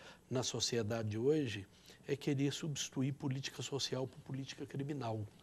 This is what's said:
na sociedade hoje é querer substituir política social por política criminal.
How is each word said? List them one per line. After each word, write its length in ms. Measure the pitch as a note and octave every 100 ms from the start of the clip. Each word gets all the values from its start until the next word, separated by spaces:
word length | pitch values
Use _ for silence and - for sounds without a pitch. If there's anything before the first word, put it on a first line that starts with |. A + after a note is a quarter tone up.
| - - -
na 120 | B2+
sociedade 720 | A#2 A#2+ - A#2+ G#2+ A#2 A2 A2
hoje 500 | B2+ D#3 C3 G#2 G2 - - - -
é 100 | C#3+
querer 360 | - C3+ C#3+
substituir 600 | - E3 C3+ - D3 C3+
política 500 | C3+ D3 C3+ - -
social 440 | B2+ C#3 - C3 C3
por 140 | -
política 460 | - C3+ C3+ - C#3+
criminal. 600 | C#3 C#3+ D3 A#2+ A2 G#2 -